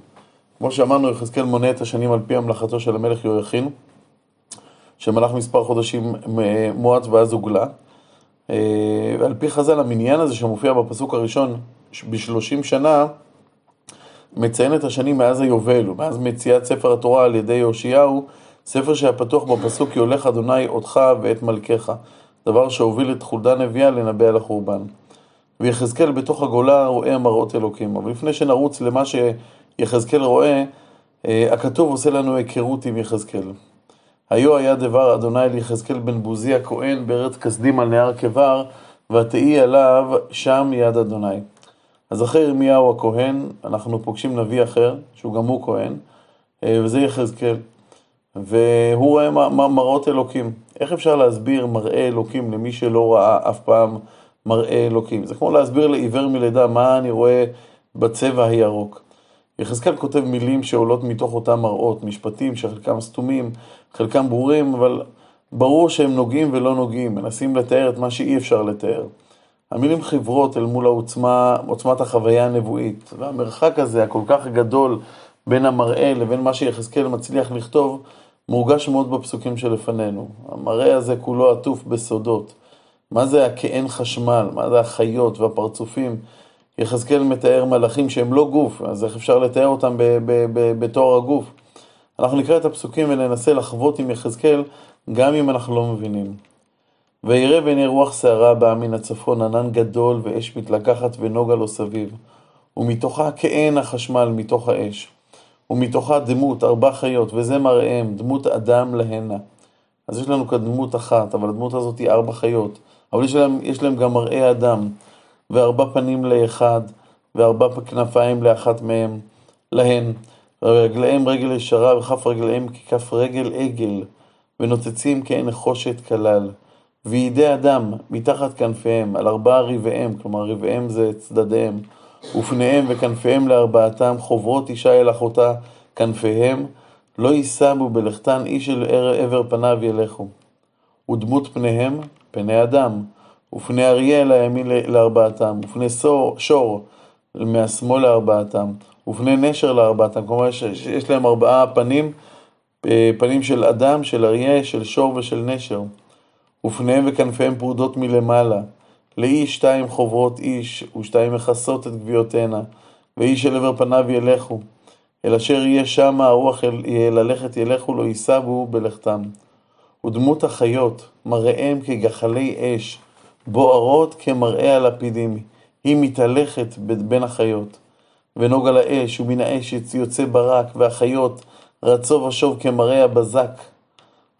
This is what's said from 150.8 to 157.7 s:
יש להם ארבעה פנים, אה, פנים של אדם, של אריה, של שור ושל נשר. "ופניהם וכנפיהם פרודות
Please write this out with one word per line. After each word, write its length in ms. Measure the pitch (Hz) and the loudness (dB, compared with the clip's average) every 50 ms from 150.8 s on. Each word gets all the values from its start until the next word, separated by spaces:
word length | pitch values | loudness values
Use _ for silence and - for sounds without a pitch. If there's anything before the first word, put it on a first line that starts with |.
| - | -8
יש 240 | 127 156 139 120 - | -4 -4 -4 -2 0
להם 160 | 139 131 123 | 0 2 4
ארבעה 420 | 120 117 113 117 117 127 131 131 | 2 4 4 4 4 6 4 4
פנים, 440 | 120 117 127 120 120 131 147 151 151 151 - _ - - - _ _ _ _ _ _ _ _ - | 4 2 0 0 2 0 0 0 -2 -8 -14 _ -20 -20 -20 _ _ _ _ _ _ _ _ -2
אה, 260 | 113 113 113 117 113 113 | 2 4 4 4 4 4
פנים 260 | 107 123 123 135 139 135 | 2 0 0 2 0 0
של 200 | 131 135 120 110 | 0 0 2 2
אדם, 400 | - 117 110 131 135 147 151 143 | 2 2 4 2 2 2 0 -2
של 220 | - - 117 110 | -4 0 0 2
אריה, 380 | 107 113 120 127 135 143 143 139 | 2 2 2 2 2 2 2 0
של 200 | - - 113 110 | -2 -6 -8 -8
שור 320 | - - 139 135 135 127 | -4 -2 0 0 0 0
ושל 240 | 127 117 - 110 117 | -4 -6 -6 -6 -6
נשר. 420 | 117 123 131 127 - - 107 101 104 104 - _ _ _ _ _ _ _ _ _ _ _ _ _ - | -4 -4 -6 -6 -8 -8 -8 -8 -8 -10 -14 _ _ _ _ _ _ _ _ _ _ _ _ _ -8
"ופניהם 420 | 113 110 - 123 123 127 139 139 | -8 -6 -2 0 2 2 2 2
וכנפיהם 480 | 139 139 - 131 123 120 - 127 131 131 | 0 0 0 -2 -2 0 -2 -2 -2 -2
פרודות 420 | 117 123 127 | -2 -4 -4